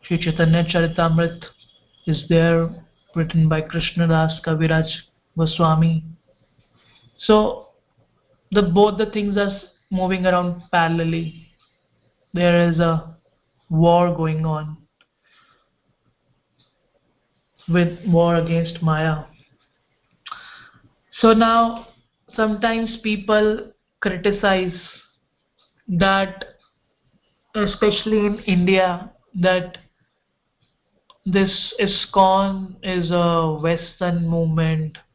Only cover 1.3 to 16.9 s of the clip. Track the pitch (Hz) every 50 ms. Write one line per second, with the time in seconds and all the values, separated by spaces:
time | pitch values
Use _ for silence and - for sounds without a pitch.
1.3 | 170 170 - - _ _ - _ _ _ _ _ _ _ _ - 156 - - -
2.3 | 170 165 165 170 170 165 165 165 - - - _ _ _ _ _ _ 165 165 160
3.3 | - 165 160 156 160 156 156 - - 165 165 - - 170 170 165 165 160 160 160
4.3 | 160 - - 170 160 156 160 160 160 160 160 160 - - - _ _ _ _ _
5.3 | _ 165 165 160 - - 170 160 160 160 165 165 165 160 - - - _ _ _
6.3 | _ _ _ _ _ _ _ _ _ _ _ _ _ _ _ _ _ _ - -
7.3 | 214 214 214 214 - - - - _ _ _ _ _ _ _ _ _ _ _ _
8.3 | _ _ _ _ 190 208 202 175 165 196 208 208 202 202 220 214 - 214 202 202
9.3 | 196 208 202 196 190 - - - _ _ _ _ 196 185 185 185 190 185 185 185
10.3 | 180 180 180 180 175 175 - _ - 175 165 165 165 165 165 165 165 165 165 160
11.3 | - - - _ _ _ _ _ _ _ _ _ _ _ _ _ _ _ _ _
12.3 | - 175 175 175 175 175 175 170 165 165 170 165 165 160 160 - - _ _ _
13.3 | _ _ _ _ _ _ _ _ 165 160 165 170 170 175 175 175 170 165 160 160
14.3 | 156 156 160 160 156 151 156 156 156 - _ _ _ _ _ _ _ _ _ _
15.3 | _ _ _ _ _ _ _ _ _ _ _ _ _ _ _ _ _ _ _ _
16.3 | _ _ _ _ _ _ _ _ _ _ _ _